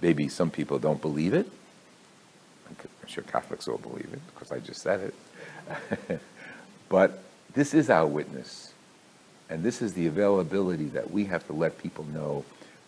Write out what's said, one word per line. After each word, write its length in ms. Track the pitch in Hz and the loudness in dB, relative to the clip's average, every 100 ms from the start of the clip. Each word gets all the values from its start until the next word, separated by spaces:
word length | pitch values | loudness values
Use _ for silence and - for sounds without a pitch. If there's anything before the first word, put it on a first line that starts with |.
maybe 280 | 85 73 71 | 4 4 2
some 220 | - 85 | 0 0
people 280 | - 71 69 | 0 -2 2
don't 220 | 76 76 | 2 2
believe 340 | 78 73 85 | 0 0 2
it. 160 | 151 233 - - - - - - - - - - - - | 2 0 -6 -20 -20 -20 -20 -20 -20 -20 -20 -20 -20 -18
I'm 400 | - - - - | -16 -16 -18 -12
sure 160 | - | -10
Catholics 420 | - 64 - - - | -4 -4 -4 -6 -6
all 120 | - | -6
believe 300 | 58 60 - | -6 -10 -10
it, 80 | 143 165 | -12 -14
because 200 | - - | -18 -10
I 80 | - | -10
just 220 | - - | -8 -6
said 180 | - 98 | -2 -2
it. 1200 | 95 - - - - - - - - - - 82 | -2 -10 -18 -18 -18 -16 -12 -12 -6 -6 -4 -6
<laughs> 60 | - - - - - - - | -8 -20 -18 -18 -20 -20 2
But 340 | 92 95 - - - - | 6 6 4 -14 -20 -4
this 180 | 131 143 | 0 4
is 160 | 151 131 | 4 6
our 180 | 92 78 | 6 6
witness. 680 | 73 71 71 - - - - - - - - - - - | 2 -4 -8 -12 -16 -18 -20 -20 -20 -20 -20 -20 -20 -10
And 140 | 80 | -2
this 180 | 104 117 | -2 0
is 140 | 110 | -2
the 120 | 90 85 | 0 0
availability 800 | 90 101 98 82 98 92 82 76 | 4 4 4 2 0 0 0 -2
that 220 | 65 - | -4 -2
we 140 | 95 | -2
have 220 | 98 85 - | 0 -2 -2
to 80 | |
let 240 | 76 82 - | 0 0 -2
people 260 | 82 - | -8 -8
know 400 | 78 76 73 71 - - - - | -8 -6 -4 -4 -6 -16 -20 -20